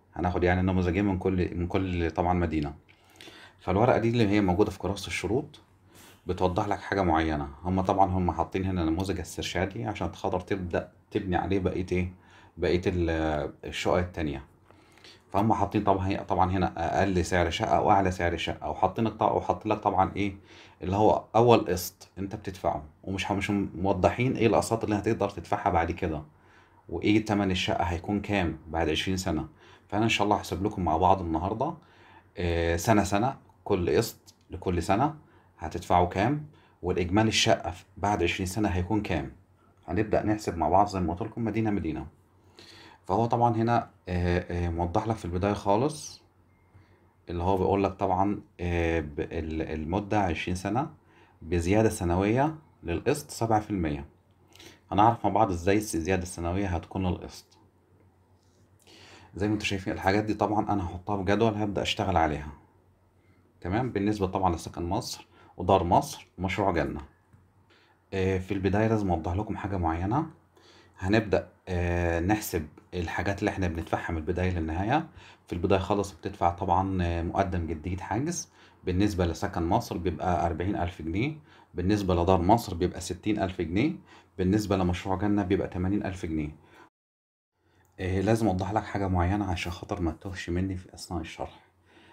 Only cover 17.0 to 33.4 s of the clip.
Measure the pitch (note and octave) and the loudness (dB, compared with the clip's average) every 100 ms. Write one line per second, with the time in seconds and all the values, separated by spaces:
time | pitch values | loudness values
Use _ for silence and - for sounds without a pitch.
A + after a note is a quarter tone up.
17 | G2 F2+ E2+ F2+ E2 - A2 E2+ C#2 G2 | 2 2 2 2 2 0 2 2 4 4
18 | F#2+ F#2 E2+ E2+ - D#2+ D#2 F2+ F#2 - | 4 0 0 0 -4 -4 -6 0 0 0
19 | A2+ G#2+ G#2+ F#2+ F#2+ G#2+ G#2+ G#2 G#2 F#2 | -2 2 2 2 0 -2 -2 0 2 2
20 | F#2+ - G2+ F#2+ - - - - F#2 G2 | 2 0 -4 -4 -14 -20 -20 -10 -2 4
21 | G#2+ - - A2 A#2+ A2+ - F2+ - - | 4 4 2 4 8 6 6 -2 -4 -12
22 | - - G2 F#2 - F2+ - - D2+ - | -18 -10 -8 -8 -10 -4 -2 -2 -6 -14
23 | - F#2+ - G2 F#2+ G2+ F#2 D#2+ F#2 G2 | -8 -6 -2 -2 0 -2 -2 -2 0 2
24 | G2 - B2+ - A2 D2+ - A2+ G2+ G#2+ | 2 2 0 2 4 4 2 -2 0 -2
25 | A2+ A2+ G2+ - - G2+ G2+ E2+ F2 F2 | 0 0 -2 -4 -6 -2 0 2 0 -2
26 | F2 D2+ - _ _ - _ _ - E2+ | -4 -4 -8 _ _ -20 _ _ -12 -2
27 | G#2 G#2+ G#2+ G2+ G2 F#2 - - F2 F2 | 2 2 2 0 2 0 0 0 0 -2
28 | - G#2 G2+ G2+ E2+ D2+ - E2 E2 D#2 | -2 -4 0 0 0 -4 -6 -2 0 0
29 | - F#2+ F#2 D#2 D2+ - - - _ G2+ | -2 -2 -2 -4 -6 -12 -20 -20 _ -2
30 | A2+ A2+ G#2 G2 - E2+ G2+ - F2 D#2 | 0 2 2 2 0 -4 -2 -2 0 4
31 | F#2 G2 E2+ D#2 F#2+ A2 D3 F3 - - | 4 4 2 -2 -2 -2 -4 -6 -14 -20
32 | - - _ - F2 E2+ E2+ E2+ - G#2 | -20 -20 _ -4 0 2 2 2 4 4
33 | F#2 G2+ B2+ - | 4 2 0 -4